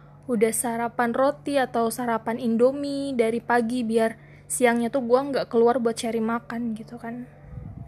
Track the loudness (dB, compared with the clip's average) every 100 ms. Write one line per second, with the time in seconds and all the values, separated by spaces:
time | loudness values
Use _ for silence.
0 | -20 -14 -4 2 2 2 -2 -2 -4 0
1 | 0 2 2 0 -2 0 0 0 -2 -2
2 | -2 -2 -2 -4 0 4 4 2 -4 -4
3 | -2 0 0 0 0 2 2 -2 0 2
4 | 0 -2 -20 -20 -8 0 2 2 0 -2
5 | 2 2 2 -2 0 4 4 4 0 -2
6 | -4 -2 -2 -4 -6 -6 -6 -8 -10 -14
7 | -12 -12 -14 -18 -18 -14 -14 -14